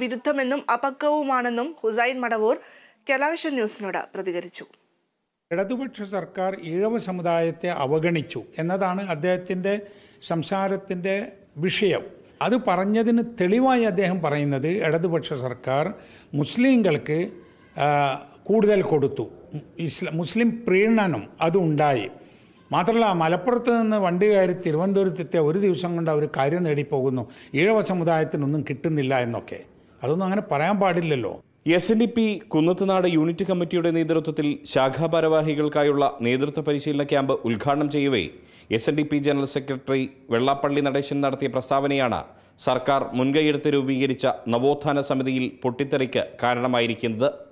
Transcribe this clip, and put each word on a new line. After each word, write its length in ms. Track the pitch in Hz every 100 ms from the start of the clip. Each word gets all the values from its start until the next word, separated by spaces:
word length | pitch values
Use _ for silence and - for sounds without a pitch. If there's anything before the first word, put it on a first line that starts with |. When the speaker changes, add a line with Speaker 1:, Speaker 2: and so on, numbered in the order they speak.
Speaker 1:
വിരുദ്ധമെന്നും 600 | 247 240 294 277 254 277 - -
അപക്വവുമാണെന്നും 920 | 277 269 294 302 269 254 240 233 285 311
ഹുസൈൻ 340 | 220 226 240 254 240
മടവൂർ 320 | 226 214 294 - - - _ -
കലാവിഷൻ 440 | 269 294 320 320 269
ന്യൂസിനോട് 420 | 214 - 196 175 - 190
പ്രതികരിച്ചു. 500 | 190 175 175 - - _ _ _ _ _ _ _ _
Speaker 2:
ഇടതുപക്ഷ 480 | 170 196 247 269 - 202
സർക്കാർ 380 | 196 165 190 190 185 170
ഈഴവ 260 | 170 214 233 180
സമുദായത്തെ 600 | 180 170 165 170 165 180 156
അവഗണിച്ചു 560 | 135 156 175 165 - 123 - -
എന്നതാണ് 400 | 165 185 190 185 196
അദ്ദേഹത്തിൻ്റെ 580 | 156 180 180 180 185 196 208 202 - - - -
സംസാരത്തിൻ്റെ 880 | 165 - 196 196 196 196 180 190 196 226 - - 143
വിഷയം. 380 | 175 - 202 117 - - - -
അത് 120 | 165 247 240
പറഞ്ഞതിന് 540 | 175 196 220 226 233 233 -
തെളിവായി 440 | 180 226 262 254 220
അദ്ദേഹം 280 | 180 180 185 156
പറയുന്നത് 440 | 147 143 135 156 196 160
ഇടതുപക്ഷ 400 | 160 175 165 - 143 127
സർക്കാർ 380 | 123 131 135 170 - - - - 143
മുസ്ലിങ്ങൾക്ക്, 800 | 143 233 262 247 190 147 131 156 185 - - - - - 143
ആ, 20 | 147 143 135 - - -
കൂടുതൽ 300 | 220 208 202 -
കൊടുത്തു, 340 | 151 135 - 110 - - 147 - - 165
ഇസ്ല-, 260 | - 170 160
മുസ്ലിം 280 | 170 220 233 226 -
പ്രീണനം 580 | 185 220 226 196 117 - - 165
അതുണ്ടായി. 580 | 190 165 151 147 127 98 - - - - - - 147
മാത്രമല്ല, 340 | 180 226 220 175
മലപ്പുറത്ത് 500 | 160 175 240 240 240 233
നിന്ന് 200 | 220 214 185
വണ്ടി 200 | 180 208
കയറി 240 | 202 185 180
തിരുവനന്തപുരത്തെത്തിയ 840 | 175 151 190 196 190 170 165 170 151
ഒരു 80 | 180 196
ദിവസം 260 | 170 175 170
കൊണ്ട് 140 | 160 151
അവർ 100 | 147 -
കാര്യം 260 | 139 175 170
നേടിപ്പോകുന്നു, 540 | 143 143 143 131 127 113 - - 135
ഈഴവ 180 | 196 220 202
സമുദായത്തിനൊന്നും 720 | 185 165 160 156 160 139 151 -
കിട്ടുന്നില്ല 440 | 131 170 151 131 135 120
എന്നൊക്കെ. 340 | 110 - - - - _ -
അതൊന്നും 260 | 123 165 190
അങ്ങനെ 140 | 190 -
പറയാൻ 220 | 143 165 208
പാടില്ലല്ലോ. 520 | 196 175 165 139 95 85 _ _ 147 175
Speaker 3:
എസ് 140 | 180
എൻ 60 | 226
ഡി 60 | 233
പി 100 | 240 220 196 -
കുന്നത്തുനാട് 540 | 156 160 180 196 190 180
യൂണിറ്റ് 300 | 160 160 170 185
കമ്മിറ്റിയുടെ 420 | 180 170 180 170 165
നേതൃത്വത്തിൽ 500 | 160 160 160 156 147 - -
ശാഖാ 360 | 139 131 131 165
ഭാരവാഹികൾക്കായുള്ള 920 | 165 160 160 156 147 151 151 147 143 139 - 120
നേതൃത്വ 360 | 123 143 147 147
പരിശീലന 360 | 147 151 143 143
ക്യാമ്പ് 220 | 143 135 127 117
ഉദ്ഘാടനം 400 | 110 143 143 147
ചെയ്യവേ 280 | 147 139 120 78 - - - - 110
എസ് 120 | -
എൻ 40 | 151
ഡി 60 | 147
പി 80 | 147 143
ജനറൽ 200 | 143 135
സെക്രട്ടറി 460 | 143 135 131 - 135 131 - -
വെള്ളാപ്പള്ളി 500 | 117 131 139 143 143 139
നടേശൻ 340 | 139 139 143
നടത്തിയ 240 | 139 135 135 127
പ്രസ്താവനയാണ് 640 | - 139 143 139 127 90 - - _ _ -
സർക്കാർ 340 | 127 - 139 110 120
മുൻകൈയെടുത്ത് 560 | 131 151 151 143 151 139
രൂപീകരിച്ച 500 | 131 131 135 127 131 - 117
നവോത്ഥാന 460 | 120 135 127 156 143 139
സമിതിയിൽ 360 | 135 131 131 127 -
പൊട്ടിത്തെറിക്ക് 600 | 127 117 139 143 131 117 - -
കാരണമായിരിക്കുന്നത്. 840 | 120 123 127 123 117 110 120 110 143 - -